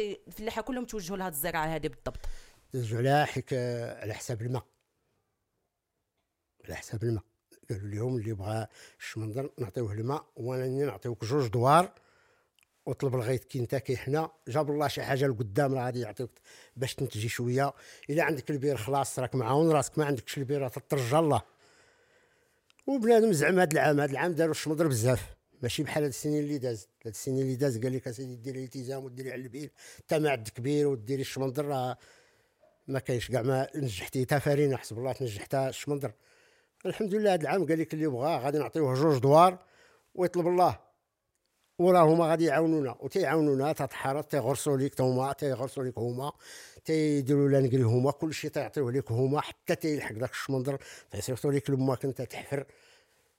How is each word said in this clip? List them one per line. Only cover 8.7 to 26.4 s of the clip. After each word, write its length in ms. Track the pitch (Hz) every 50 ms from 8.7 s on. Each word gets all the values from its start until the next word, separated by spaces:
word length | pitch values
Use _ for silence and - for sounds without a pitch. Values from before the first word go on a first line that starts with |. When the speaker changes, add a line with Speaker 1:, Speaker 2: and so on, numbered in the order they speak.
| - - - - - -
Speaker 2:
الشمندر 520 | - - - 110 110 110 104 135 135 147 -
نعطيوه 360 | - 120 98 - 131 117 101 101
الماء، 320 | 110 113 127 143 156 - _ -
وأنا 320 | - 117 127 127 131 127
نعطيوك 580 | 131 131 139 147 131 98 98 - 120 117 - 117
جوج 220 | 104 139 151 127
دوار، 460 | 107 110 123 117 135 151 170 185 196 - _ _ _ _ _ _ _ _ _ _ _ _ _ _ _ _ _ -
وطلب 300 | 147 123 - 143 131 123
الغيط 280 | 127 110 120 131 113 -
كي 160 | - - 127
نتا 200 | 117 - 143 127
كي 180 | - - 123
حنا، 340 | - - 131 143 160 160 - - _ -
جاب 240 | 117 113 156 147 143
الله 160 | 147 147 147
شي 160 | 135 - 143 120
حاجة 240 | 123 139 131 143
لقدام 460 | 135 120 107 120 98 98 147 143 135 135
راه 120 | 131 120
غادي 140 | 127 120 123
يعطيوك 320 | 113 104 104 - 123 - _ _ _ - - - - - -
باش 200 | 120 131 123 -
تنتجي 340 | - 139 - - 107 113 113
شوية. 440 | - - 120 120 123 131 143 139 - - - - - - - -
إلا 140 | 143 165 151
عندك 280 | 147 160 131 - -
البير 260 | 151 131 131 147 135
خلاص 420 | 107 101 127 139 139 131 - - 135
راك 160 | 127 120 -
معاون 360 | 127 110 113 135 151 165 165
راسك، 260 | 156 143 123 - -
ما 80 | 151 151
عندكش 320 | 143 143 113 - - -
البير 240 | 147 131 120 147 143
راه 60 | 135
تترجى 520 | 120 - 131 - - 156 139 123 113 143 160
الله. 220 | 165 147 131 104 - - _ _ _ _ _ _ _ _ _ _ _ _ _ _ _ _ _ _ _ _ _ _ _ _ _ _ -
وبنادم 440 | 269 277 254 214 233 233 220 220 226
زعما 300 | 180 143 143 160 185 180
هاد 100 | 185 147
العام، 280 | 160 143 131 151 147 147
هاد 100 | 147 143
العام 220 | 135 127 160 180
داروا 200 | 165 147 165 156
الشمندر 360 | 156 - - 147 156 147 175
بزاف، 480 | 151 131 110 110 127 123 - - - - - _ _ _ -
ماشي 220 | 127 117 - - 143
بحال 200 | - - 156 147
هاد 60 | 139
السنين 340 | 120 - - 151 151 151